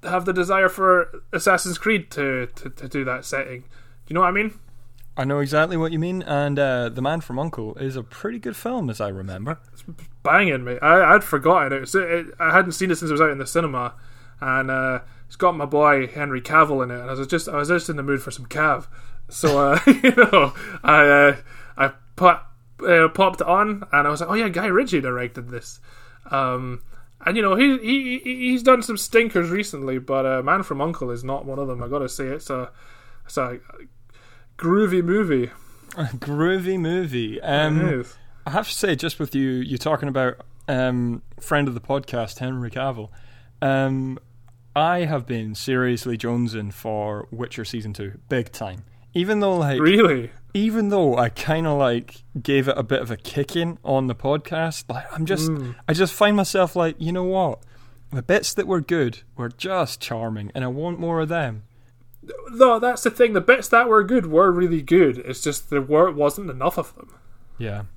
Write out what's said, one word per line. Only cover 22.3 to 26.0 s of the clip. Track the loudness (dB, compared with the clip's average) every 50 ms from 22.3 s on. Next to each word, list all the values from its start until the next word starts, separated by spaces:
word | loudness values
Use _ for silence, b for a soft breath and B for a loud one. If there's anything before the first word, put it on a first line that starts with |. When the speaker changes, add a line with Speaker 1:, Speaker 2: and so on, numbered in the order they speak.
| 6 6 0 -14 -18 -20 -20 -20 -16 -6 2 4
Speaker 1:
uh, | 6 6 6 4
popped | 4 4 2 2 4 0
it | 0 2
on, | 2 2 2 0 -2 -6 -6 0
and | 2 2 4 2
I |
was | 0 -2
like, | -4 -2
"Oh | -2
yeah, | -2 0 -2
Guy | -2 -2 -2
Ritchie | 2 2 2 2 2 0 0
directed | 0 0 -4 -4 -6 -8 -8 -12 -14 -12
this." | -12 -12 -12 -14 -20 -20 b b b b